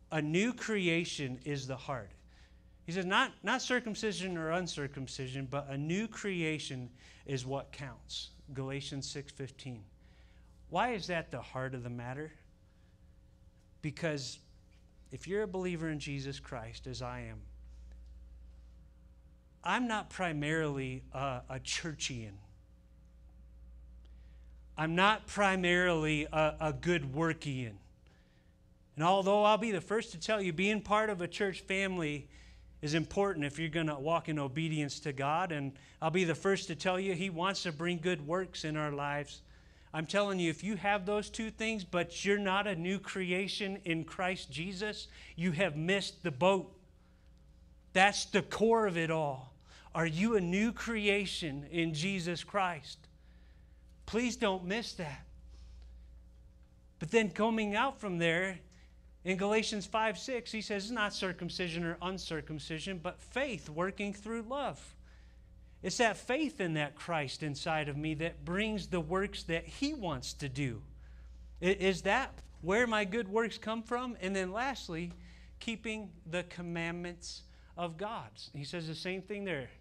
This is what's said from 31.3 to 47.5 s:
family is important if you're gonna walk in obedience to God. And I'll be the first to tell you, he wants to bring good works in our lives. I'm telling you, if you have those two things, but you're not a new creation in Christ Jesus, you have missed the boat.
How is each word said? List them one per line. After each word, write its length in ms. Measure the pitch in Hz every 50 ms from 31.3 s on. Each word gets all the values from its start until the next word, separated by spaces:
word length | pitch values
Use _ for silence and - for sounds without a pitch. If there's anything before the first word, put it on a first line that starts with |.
| - - 208 196 175 -
family 640 | - - 190 190 196 190 185 175 160 147 147 139 123 - - - - - - - - - - -
is 140 | 156 147 151
important 500 | 165 151 - - 202 202 196 180 156 143
if 140 | 139 139 156
you're 100 | 165 160
gonna 300 | 156 170 160 156 147 139
walk 280 | 135 160 170 165 165
in 120 | 165 156 151
obedience 600 | 139 135 127 156 160 165 156 151 147 135 - -
to 120 | - 151 135
God. 380 | 135 139 143 156 170 185 175
And 220 | 156 147 139 135 135 - - - - -
I'll 80 | 156 160
be 140 | 160 190 196
the 100 | 165 151
first 340 | 147 - 196 196 190 190
to 80 | - 165
tell 240 | - - 185 180 185
you, 140 | 196 196 180
he 160 | 151 190 196
wants 320 | 170 160 175 196 190 - -
to 80 | 180
bring 280 | 156 143 170 175 180 165
good 260 | 156 180 180 151 143
works 380 | 143 170 190 185 180 - - -
in 120 | 156 151
our 160 | 151 151 147
lives. 520 | 143 139 143 143 143 147 143 - - - - - - - - - - - - - -
I'm 140 | 160 160
telling 320 | - 190 202 202 202 190 185
you, 100 | 175 165
if 140 | 156 - 175
you 140 | 202 220
have 280 | 170 190 202 208 208 180
those 240 | 202 208 214 202 208
two 220 | - - 220 220
things, 320 | 220 - 220 220 226 208 180
but 420 | - - 175 170 175 - - -
you're 140 | 196 202 202
not 260 | 202 190 185 202 208
a 100 | 208 190
new 220 | 160 170 180 196
creation 800 | 185 190 - - 196 185 175 180 185 202 175 - - 208 190 196 202 -
in 200 | 175 165 165 156
Christ 460 | - - - 185 180 190 180 - -
Jesus, 600 | 127 147 170 196 190 180 214 214 202 - - - - - - - -
you 160 | 160 170 185
have 240 | 151 156 196 175 147
missed 460 | 156 160 175 196 196 185 - - - -
the 80 | 175
boat. 440 | 139 123 180 190 196 190 - - - - - - - - - - - - - - - - - -